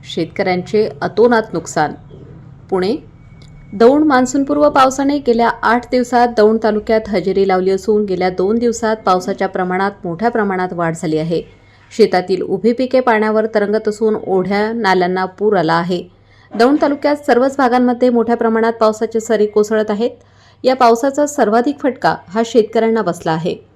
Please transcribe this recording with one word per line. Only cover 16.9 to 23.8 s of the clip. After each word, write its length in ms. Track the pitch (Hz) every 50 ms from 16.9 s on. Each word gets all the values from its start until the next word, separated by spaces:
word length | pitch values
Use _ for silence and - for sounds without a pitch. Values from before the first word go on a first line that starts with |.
| 285 285 - 285 294
सर्वच 380 | 285 - - 247 233 247 277 269 -
भागांमध्ये 520 | 277 240 233 254 247 247 247 233 247 254
मोठ्या 260 | 240 240 226 240 233
प्रमाणात 360 | 233 226 226 226 226 220 226 226
पावसाच्या 480 | 226 220 220 214 214 233 220 - 226
सरी 260 | 220 - 226 214 214
कोसळत 440 | 208 208 214 214 208 226 214 214 214
आहेत. 200 | 208 202 233 247 - - _ _ _ _ _ - _ _ -
या 120 | 247 262
पावसाचा 500 | 262 262 233 233 233 262 277 277 294 294
सर्वाधिक 520 | 285 294 - 240 202 214 233 240 294 285 -
फटका 380 | - 277 247 - - 170 165 - - -
हा 140 | 170 220 233
शेतकऱ्यांना 560 | 233 - 254 214 214 - 233 220 226 226 226 214
बसला 300 | 175 165 - - 170 160
आहे. 360 | 160 160 180 - - - _ _ _